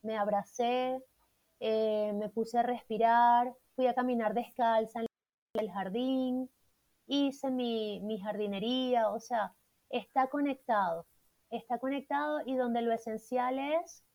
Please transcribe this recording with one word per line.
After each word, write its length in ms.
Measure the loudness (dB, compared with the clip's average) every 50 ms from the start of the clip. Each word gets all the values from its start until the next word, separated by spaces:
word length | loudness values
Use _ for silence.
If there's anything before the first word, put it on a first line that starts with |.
me 140 | -8 -6 -4
abracé, 840 | -2 -2 0 -2 -2 -4 -6 -4 0 2 2 4 2 2 2 0 -4 -6 _ _ _ _ _ _ _ _ _ _ _
eh, 520 | 0 2 4 4 4 4 4 2 2 0 0
me 140 | -2 -4 -4
puse 300 | -2 -4 -4 0 2 2
a 40 |
respirar, 880 | 2 2 0 -4 -4 _ 0 2 4 6 8 8 8 8 8 6 4 2 -4 -12 _ _ _
fui 120 | 0 2
a 80 | 2 2
caminar 380 | 2 0 0 0 0 0 0
descalza 680 | 0 -2 -4 -4 -2 0 2 4 4 2 2 0 -6 -8
en 60 | -8 -8 _ _ _ _ _ _ _ _ _
el 160 | -4 -4 -4
jardín, 800 | -4 -6 -6 -4 -2 -2 0 0 0 0 0 -2 -2 -4 -4 -8 _ _ _ _ _ _ _ _ _ _ _
hice 440 | -4 0 0 0 0 -2 -4 -6 -4
mi, 500 | -2 -2 -2 -2 -2 -4 -4 -6 -8 -8
mi 200 | -6 -6 -6 -6
jardinería, 880 | -6 -6 -4 -4 -4 -4 -4 -4 -2 -2 -2 -2 0 0 2 2 2 0
o 100 | -2 -4
sea, 360 | -6 -4 -4 -4 -4 -4 _ _ _ _ _ _ _ _
está 400 | -8 -8 -8 _ _ -2 -2 0
conectado, 800 | -2 -2 -2 -2 -4 -6 _ -2 0 0 0 0 -2 -6 -10 _ _ _ _ _ _ _ _ _
está 280 | -10 -10 -8 _ -8 -6
conectado 640 | -4 -4 -4 -4 -4 _ -4 -2 -2 -2 -4 -4 -4
y 80 | -4 -2
donde 280 | -2 -2 0 0 -2
lo 100 | 0 0
esencial 680 | -2 -2 -4 -8 -10 -10 -8 -4 -4 -2 -2 -2 -2 -4
es 460 | -2 -2 -2 -2 -2 -4 -16 -20 _ _